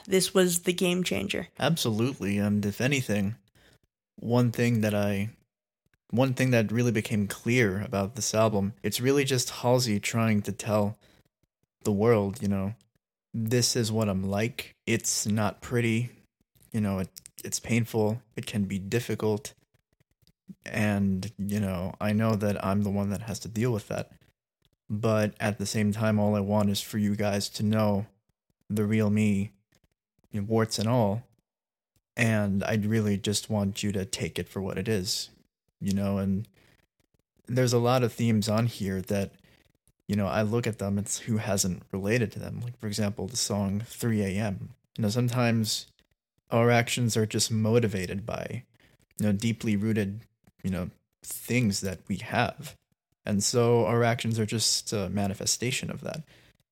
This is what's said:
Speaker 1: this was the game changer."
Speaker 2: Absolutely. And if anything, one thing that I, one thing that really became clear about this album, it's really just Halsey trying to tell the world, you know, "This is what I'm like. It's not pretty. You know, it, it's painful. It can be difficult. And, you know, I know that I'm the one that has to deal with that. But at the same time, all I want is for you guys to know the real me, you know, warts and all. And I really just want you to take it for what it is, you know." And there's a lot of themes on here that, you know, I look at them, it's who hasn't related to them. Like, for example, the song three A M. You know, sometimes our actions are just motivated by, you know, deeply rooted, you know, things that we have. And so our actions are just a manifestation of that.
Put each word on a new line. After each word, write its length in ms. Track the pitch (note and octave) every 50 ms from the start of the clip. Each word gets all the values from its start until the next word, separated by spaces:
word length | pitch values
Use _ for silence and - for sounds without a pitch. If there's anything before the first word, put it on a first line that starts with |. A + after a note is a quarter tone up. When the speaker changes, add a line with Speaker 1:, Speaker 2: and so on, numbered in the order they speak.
| -
Speaker 1:
this 280 | - F#3+ F#3+ F3+ - -
was 260 | F#3+ F#3 F3+ F3 F3
the 120 | - F#3
game 300 | F3+ F3+ F#3+ F3 F3 F#3
changer." 460 | F3+ - F#3 - G3 G3+ - - - - _ -
Speaker 2:
Absolutely. 800 | - D3 E3 - - A#2+ G#2+ G#2 A#2 C3+ C3+ - F#2+ G2 G2+ G2+
And 260 | G2+ G#2 G#2 G#2 G2+
if 160 | G2+ G2 -
anything, 560 | B2 B2+ C#3+ C3+ B2+ - G2+ G#2 G2 G2+ A#2 - _ _ _ _ _ - _ _ _ _ _ _ _ _ -
one 340 | - - A2 A#2+ B2 B2 A#2+
thing 320 | A2+ - A#2+ A#2+ A#2+ A2
that 120 | G#2+ G#2+ G#2
I, 360 | G#2 G2+ G2+ G2+ G2 G2+ A#2 - _ _ _ _ _ _ _ _ _ _ _ _ _ _ -
one 240 | - C3+ C3+ C3+ B2
thing 180 | B2+ B2+ B2+
that 200 | B2 A#2 G#2+ G2+
really 200 | G#2+ A#2+ A#2+ B2
became 340 | G#2+ A2+ - - A#2+ G#2 G2+
clear 560 | G2 - - - A#2 A#2+ B2+ A#2 G2 F#2 G2+
about 320 | A2 - G2 G2+ G2 F#2+ -
this 200 | A2 G2+ - -
album, 400 | G#2+ A2 A2 G#2+ G2+ G2 G2 - _
it's 180 | - G#2+ - -
really 240 | B2 C3 C#3 D3 C#3
just 260 | C3+ C3+ B2 - -
Halsey 480 | - - - A#2+ B2+ B2+ B2 A#2 G#2 G2+
trying 440 | - - - A#2 A2+ A2+ A2 G#2
to 100 | G2 G2+
tell 460 | F#2+ - - A2 G#2 G#2+ G#2 G2+ G#2+ _ _ _ _ _ _ _ _ _ _ _ _ _ _ _ _ _ -
the 80 | A2
world, 500 | G#2 G2 G#2+ A#2+ A#2 G#2 G2+ G2 F#2 -
you 60 | G#2 G2
know, 260 | G2 G2 F#2+ G2+ A2 - _ _ _ _ _ _ _ _ _ _
"This 420 | - A#2+ A2 A2 B2 B2 A#2+ - -
is 180 | B2+ A2+ G#2
what 160 | A2 A2 A2 G#2
I'm 160 | F#2+ F#2+ F#2+
like. 500 | G2 G2 G2+ A2 B2 - - - - - _ -
It's 400 | - A2+ G#2 - - - - -
not 360 | A2 G#2 A2 G#2+ G2 - -
pretty. 480 | - - C3 A#2 A#2 A2+ A2 A#2 B2 A#2+ - - _ _ _ _ _ _ _ _ _ _
You 100 | - A2
know, 160 | - - - F#2
it, 100 | F#2 - - - - - - -
it's 160 | - - - -
painful. 600 | - - A#2 A#2 A2+ - - A2+ G#2+ G#2 A2 A#2+ - _ -
It 80 | A#2+ -
can 200 | - - G#2+ G2
be 140 | F#2+ G2+ F#2+
difficult. 760 | F#2+ G2 A#2 A#2 - - A2+ - A2 G#2+ G#2+ G#2 - - - _ _ _ _ _ _ _ _ _ _ _ _ _ _ _ _ _ _ - - _ -
And, 640 | - - A2+ G#2+ G#2+ G2+ G2+ G2 G2 F#2+ F#2 F#2+ G#2 - -
you 220 | G2 G2+ G2+ G#2+
know, 340 | G2+ F#2+ F#2 F2 F#2 F#2 - -
I 120 | - G#2+
know 220 | G#2+ G#2+ A2+ A2 A2+
that 280 | G2 G#2+ G2+ G2+ -
I'm 200 | - F#2+ G2 G#2
the 80 | G2+ G2+
one 200 | G2 G2+ G2+ G2+
that 120 | G2 F2
has 160 | A2 A2+ F2+ -
to 80 | - -
deal 220 | A2 G#2 A#2+ B2+
with 160 | A2+ G2+ -
that. 240 | - - G#2 - - - - _ _ _ _ _ _ _ _ _ _ _ _ _ -
But 440 | G#2 G#2 A2 A2+ A2 G#2+ G#2+ G#2 - -
at 200 | A2+ G#2+ G#2 -
the 60 | G2+
same 280 | - - A2+ G#2 G#2
time, 260 | G2+ A2 A2+ A2 G#2+ G#2
all 160 | G#2 G#2 G#2
I 60 | G#2
want 300 | G2 G2+ G#2 G#2+ G#2 G2+
is 100 | G2 -
for 180 | - - - G#2+
you 160 | G#2 G2+ G#2
guys 340 | G#2+ G#2 G#2 G2+ G2+ G2 -
to 120 | - -
know 440 | G#2+ G#2 A2 A2 G#2+ G#2 G2+ G2 G2+ - _ _ _ _ _ _ _ _ _ _ _ -
the 160 | G#2 A2 G#2
real 260 | G2+ A2 A2 G#2+ G#2
me, 420 | G#2 G#2+ G#2+ G#2 G2+ G2 G2+ G#2 _ _ _ _ _ _ _ _ _ _ _ _ _ _ _ _
you 80 | - G#2+
know, 60 | G2+ A2
warts 300 | A2 A2+ A2+ A2+ - -
and 80 | G#2 A2+
all. 340 | B2 B2+ A2 G2+ G2+ A#2+ - _ _ _ _ _ _ _ _ _ _ _ _ _ _ _ _ _ -
And 480 | - A#2 A2+ A2 G#2+ G#2 G2+ F#2+ G2 -
I 100 | - A2+
really 420 | G#2+ G2+ G#2 A2 A2+ G#2+ G#2 G2+
just 320 | F#2+ - G#2+ G2+ - - -
want 360 | A2+ G#2 G2+ G2 G2 - -
you 80 | G#2
to 120 | G2 G2 F#2+
take 360 | - - - - E2 - -
it 80 | F2 -
for 120 | - G2+
what 160 | F#2+ F#2+ -
it 120 | - F#2+ A2+
is, 420 | A2 G2 F2+ A2 - - - - _ _ _ _ _ _ _ _ _ -
you 120 | - G2+
know." 260 | G2 G2 G2+ G2 G2+ G2
And 300 | G2 G2 F#2+ F#2+ A2 - _ _ _ _ _ _ _ _ _ _ _ _ _ _ _ _ _ _ -
there's 260 | - B2 B2+ B2+ A#2+
a 60 | B2 A#2+
lot 240 | A#2+ A#2+ B2+ C3
of 100 | B2 A2+
themes 360 | - - A#2+ A#2 A2 G#2+ G2+ A2
on 180 | G#2 A2+ A#2+
here 340 | A#2 - - G2+ F#2+ F#2+ F#2+
that, 280 | F2+ - G2+ G2 G2 - - - _ _ _ _ _ _ _ _ _ _ _ _ _ -
you 80 | G2+
know, 100 | G#2 G2+
I 160 | F#2 C2+ G#2+
look 240 | A2 G#2 A2+ A#2+ A#2+
at 120 | A#2 A2 -
them, 200 | G2 G2+ G2 G2+
it's 220 | G2+ - - -
who 160 | - - A2
hasn't 480 | G#2+ G#2 G#2+ G2 G2+ - F#2+ F2 - - -
related 400 | - G2 F#2+ G2+ A2+ B2 A2 -
to 80 | - A2
them. 200 | F#2 F#2 G#2 G#2
Like, 160 | A2+ A#2+ B2
for 120 | - - G#2+
example, 400 | G#2 A2 G#2+ G2+ G#2 - F#2+ F#2+
the 80 | -
song 460 | - - - G#2+ G2+ G2+ G2 G2 G#2 A2+
three 360 | - - - - A#2 A2 G#2
A 80 | G2+ G2
M. 400 | F#2 G2+ A2+ G#2 F#2+ - - - - _ _ _ - -
You 40 |
know, 80 | A2+ G2+
sometimes 760 | G#2+ B2 B2 A#2 A#2 B2+ A#2+ A#2 A#2 A2+ A2 G#2 - - - - _ _ _ _ _ _ _ _ _ _ _ -
our 200 | A#2+ A#2 A#2 A#2+
actions 460 | A#2+ A#2 A#2 - - B2+ B2 A2 -
are 100 | A2+ A2
just 240 | G#2+ - A2 - -
motivated 760 | A2+ A2 A2 A2 A2+ A#2+ A2+ G2+ G2 F#2+ F2+ F2 F#2 G2 G#2
by, 380 | - - - G1+ - - A#2+ - _ _ _ _ _ _ _ _ _ - -
you 80 | G#2+
know, 60 | G#2
deeply 440 | G2+ G2 A2+ A#2 A2 - - A2+ G#2+
rooted, 440 | G2+ G#2+ A2 G#2+ A2 G2+ G2 G2+ A2+ - _ _ _ _ - _ _
you 80 | - F#2+
know, 200 | F#2 E2+ F2 - - _ _ _ _ _
things 580 | - - - - - - A#2 B2 B2 G2+ G2 -
that 200 | - F#2+ F2+ - - -
we 80 | G2
have. 600 | F2 - - B2 B2+ A#2+ - - - C#3 - - _ _ _ _ _ _ _ _ _ -
And 180 | A2 G#2+ G2 G2+
so 400 | - - A#2+ A#2 A#2+ A#2+ A#2 A2+
our 180 | F2+ A#2+ A#2
actions 360 | A#2+ A#2 A#2 A#2+ - A#2 A2+ A2+
are 80 | G#2+
just 460 | G#2 A#2+ A2 - - - - - -
a 160 | A#2 G#2 F#2+ F2+
manifestation 800 | F#2 G#2 G2+ G2 G2 - - - - - A2+ B2 C3 - - -
of 100 | - -
that. 220 | - - - D#3+ - _ - - - _ _ _ _ _